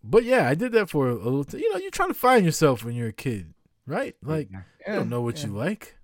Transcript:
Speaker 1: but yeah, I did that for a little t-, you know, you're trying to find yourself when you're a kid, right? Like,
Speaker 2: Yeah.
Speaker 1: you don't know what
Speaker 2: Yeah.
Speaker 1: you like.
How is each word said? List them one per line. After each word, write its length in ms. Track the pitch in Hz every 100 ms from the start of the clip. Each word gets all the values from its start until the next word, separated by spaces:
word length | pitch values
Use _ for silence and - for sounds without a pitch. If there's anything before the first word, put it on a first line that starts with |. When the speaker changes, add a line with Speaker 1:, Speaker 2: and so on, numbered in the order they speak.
Speaker 1:
but 200 | 110 214
yeah, 240 | 240 254 131
I 80 | 151
did 160 | 247
that 160 | 226 196
for 200 | 151 127
a 40 | 120
little 280 | 107 139
t-, 160 | 143 -
you 120 | 453
know, 60 | 370
you're 120 | 381
trying 180 | - 370
to 40 |
find 320 | - 247 254 175
yourself 380 | - 156 120
when 120 | 120 120
you're 140 | 117
a 40 |
kid, 400 | - 135 107 80 _ _ _ -
right? 300 | 175 269 -
Like, 260 | - 160 127
Speaker 2:
Yeah. 100 | 98 92 _ 185
Speaker 1:
you 120 | 202
don't 100 | 117
know 120 | 120
what 180 | 120 117
Speaker 2:
Yeah. 80 | 107
Speaker 1:
you 60 |
like. 440 | 101 147 214 - _